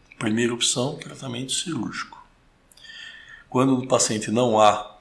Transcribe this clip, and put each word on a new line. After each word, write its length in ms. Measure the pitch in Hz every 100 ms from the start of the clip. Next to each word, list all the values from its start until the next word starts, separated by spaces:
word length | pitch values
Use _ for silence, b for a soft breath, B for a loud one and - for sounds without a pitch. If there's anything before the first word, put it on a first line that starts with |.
| _ -
primeira 340 | 110 110 120
opção, 420 | 120 117 131 127 156
tratamento 560 | - - 131 120 131
cirúrgico. 720 | - 180 147 95 - - - - _ _ _ _ B B B B B B B -
Quando 260 | 127 135 127
no 120 | 131
paciente 420 | 120 - 110 104
não 320 | 110 123 107
há 160 | 107 104 - -